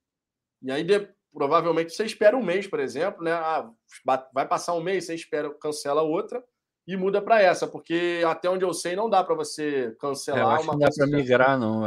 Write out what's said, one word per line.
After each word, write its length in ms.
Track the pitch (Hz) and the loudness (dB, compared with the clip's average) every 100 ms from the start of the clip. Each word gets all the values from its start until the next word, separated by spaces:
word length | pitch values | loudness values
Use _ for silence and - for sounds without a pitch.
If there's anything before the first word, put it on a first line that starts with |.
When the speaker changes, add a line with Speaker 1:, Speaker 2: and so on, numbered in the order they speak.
| _ _ _ _ _ _ | _ _ _ _ _ _
Speaker 1:
e 100 | 131 | -8
aí 120 | 139 | -6
de-, 260 | 165 202 202 _ _ | 0 0 0 _ _
provavelmente 600 | 147 139 165 170 165 165 | -4 2 2 2 0 -2
você 120 | - 220 | -6 -6
espera 320 | - 208 254 | 2 4 4
um 60 | |
mês, 240 | 185 190 196 | 0 -2 -2
por 120 | 151 | -4
exemplo, 440 | 131 123 185 196 | -4 -2 -4 -2
né? 100 | 165 | -4
Ah, 340 | 170 160 156 117 _ _ - - | -2 -2 -2 -4 _ _ -8 -2
ba-, 240 | 131 - | -2 -2
vai 160 | 135 151 | -4 -2
passar 280 | 165 170 175 | -2 -2 -4
um 80 | |
mês, 220 | 165 190 165 | -2 -4 -4
você 100 | 165 | -10
espera, 360 | - 151 147 147 | -6 -6 -6 -6
cancela 460 | 156 151 143 147 | -8 -6 -2 0
a 40 | 160 | 0
outra 380 | 170 214 247 - _ _ _ - | -2 -4 -10 -12 _ _ _ -10
e 80 | 190 | -4
muda 260 | 190 202 | 0 0
pra 200 | 208 226 | 2 6
essa, 260 | 185 196 151 | 6 4 -2
porque 540 | 143 - 170 175 175 170 | -6 -4 -2 0 0 0
até 220 | 160 180 | 0 -2
onde 140 | 185 | 0
eu 100 | 185 | -2
sei 220 | 165 175 185 | -2 -4 -4
não 140 | 226 | 2
dá 140 | 190 | 2
pra 100 | 180 156 | 2 -2
você 280 | 147 - | -4 -6
Speaker 2:
É, 220 | 151 139 120 | -2 -2 -4
eu 80 | 113 | -4
Speaker 1:
cancelar 580 | 143 135 - 131 127 151 | -6 -6 -2 2 2 2
Speaker 2:
acho 40 | |
que 100 | 156 | 0
Speaker 1:
uma 40 | |
Speaker 2:
não 60 | 147 | 2
dá 60 | 143 | 2
pra 40 | |
Speaker 1:
associação. 280 | 151 139 147 | 2 0 0
Speaker 2:
migrar, 400 | 123 123 131 135 | 2 4 6 4
não. 220 | 110 | 0
Eu 40 | 110 | 0